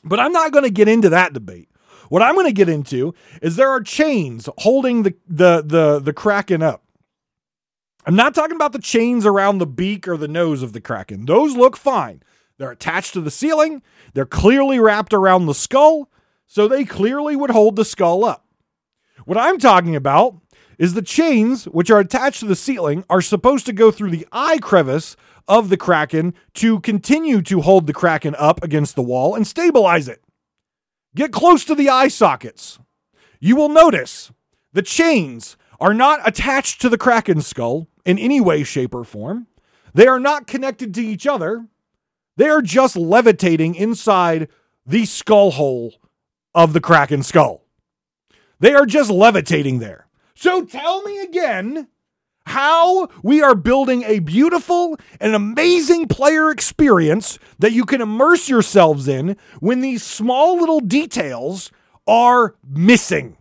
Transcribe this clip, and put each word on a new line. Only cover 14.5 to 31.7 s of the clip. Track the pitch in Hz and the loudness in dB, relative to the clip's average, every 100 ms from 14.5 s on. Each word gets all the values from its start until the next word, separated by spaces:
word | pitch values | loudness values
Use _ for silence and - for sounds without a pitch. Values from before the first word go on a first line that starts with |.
| 269 277 262 | 4 2 2
wrapped | 220 208 202 | 0 0 -2
around | 208 190 185 | 0 4 2
the | 165 | 0
skull, | 139 - 262 302 311 277 _ _ _ _ | -4 -2 4 4 2 -6 _ _ _ _
so | 202 208 | -2 0
they | 269 233 | 0 -4
clearly | - 208 277 302 285 | -2 -2 -2 -4 -4
would | 277 | 0
hold | 226 214 202 | 2 2 2
the | |
skull | 214 - 175 180 | -4 -2 0 0
up. | 226 - _ _ _ _ _ _ _ _ - | -2 -4 _ _ _ _ _ _ _ _ -6
What | 196 | -2
I'm | 269 370 | 0 2
talking | 247 185 170 | 4 4 2
about | 156 135 147 240 190 _ _ _ _ | -4 0 2 0 -4 _ _ _ _
is | 175 | -4
the | 180 | -2
chains, | 185 - 330 240 220 262 - | -4 -2 2 2 0 -2 -4
which | 160 175 | -4 2
are | 214 | 2
attached | 190 254 269 - | 2 -2 -4 -6
to | 214 | -4
the | 180 | -4
ceiling, | - 247 156 151 - | -4 -4 -4 -4 -2
are | 185 | -2
supposed | 170 202 254 277 - | 0 0 0 0 -4
to | |
go | 202 220 | 2 2
through | - 202 | 2 -6
the | 165 - | -6 -8
eye | 220 302 320 | -4 -2 -2
crevice | - 185 135 147 - - _ _ - | 2 0 2 -4 -8 -20 _ _ 0
of | 214 202 | 0 2
the | 185 | -4
kraken | - 165 151 160 170 - _ | 0 -2 0 -2 -4 -6 _
to | - 226 220 | -2 0 0
continue | 196 214 - 294 320 226 | -2 -6 0 -2 0 -2
to | 165 190 | 0 -2
hold | 151 190 151 | 2 2 0
the | |
kraken | 143 175 156 156 143 | -4 -2 -2 -6 -2
up | 151 160 | 0 0
against | 170 151 147 - | -2 -4 -4 -6
the | |
wall | 123 127 143 | -4 -2 -2
and | 214 208 | -2 -6
stabilize | - 349 277 190 170 127 | -2 0 2 2 0 -2
it. | 113 _ _ _ _ _ _ _ _ _ | -16 _ _ _ _ _ _ _ _ _
Get | - 196 | -6 -6
close | - 339 330 | 0 4 4
to | - | 2